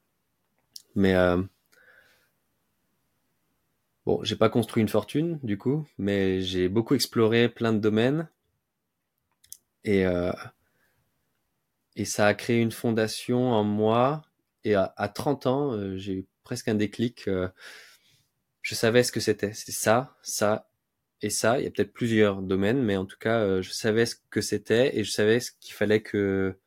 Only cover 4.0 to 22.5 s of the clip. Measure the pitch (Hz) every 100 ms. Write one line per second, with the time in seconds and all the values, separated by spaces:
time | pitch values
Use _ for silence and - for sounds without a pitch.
4 | - 87 110 101 110 123 110 117 107 107
5 | - 143 170 160 123 101 123 151 147 -
6 | 101 101 95 92 92 92 90 107 110 131
7 | - 123 110 117 117 - 117 110 107 107
8 | 123 156 160 _ _ _ _ _ _ _
9 | _ _ _ _ _ - _ _ 107 98
10 | 92 90 90 - - - _ _ _ _
11 | _ _ _ _ _ _ _ _ _ -
12 | 101 - 104 104 - 117 113 - 120 113
13 | 110 - - 123 127 110 104 104 107 113
14 | 131 156 - _ _ _ 110 101 92 -
15 | 104 - 151 135 131 135 147 107 98 95
16 | 98 95 95 _ - 123 - 107 104 -
17 | 117 - - 92 90 - - - - _
18 | _ _ _ _ _ _ - 117 113 123
19 | 123 117 110 104 101 110 - - 110 117
20 | 139 _ - - 104 110 - _ _ _
21 | _ _ 104 - 113 135 - - 101 -
22 | 120 110 104 98 95